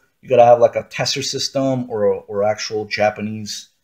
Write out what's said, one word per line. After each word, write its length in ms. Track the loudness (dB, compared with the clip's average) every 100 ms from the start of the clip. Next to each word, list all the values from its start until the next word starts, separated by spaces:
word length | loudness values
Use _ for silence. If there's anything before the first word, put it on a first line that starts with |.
| _ _
you 80 | 0
gotta 160 | 6
have, 160 | 6 6
like, 160 | 4 0
a 60 |
tester 380 | -8 -8 -6 -4
system 640 | -6 -8 -6 -2 -2 -2 -4
or, 160 | -2 0
or 380 | 0 -6 -2
actual 400 | -2 -2 -6 -6
Japanese, 840 | -6 -2 -2 -2 -8 -8 -12 -14 -18 _